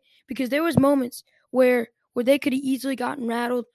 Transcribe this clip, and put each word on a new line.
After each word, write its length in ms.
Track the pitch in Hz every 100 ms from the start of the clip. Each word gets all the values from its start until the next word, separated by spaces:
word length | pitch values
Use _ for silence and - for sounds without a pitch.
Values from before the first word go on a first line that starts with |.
| _ _ -
because 240 | 240 254
there 120 | 277
was 160 | 330 254
moments 460 | 269 285 240 - - _ _
where, 380 | 247 254 247 226 _ _
where 120 | -
they 140 | 240 277
could 140 | 285
have 100 | 262
easily 340 | 269 262 269 269
gotten 300 | 247 - 233
rattled, 380 | 233 240 247 233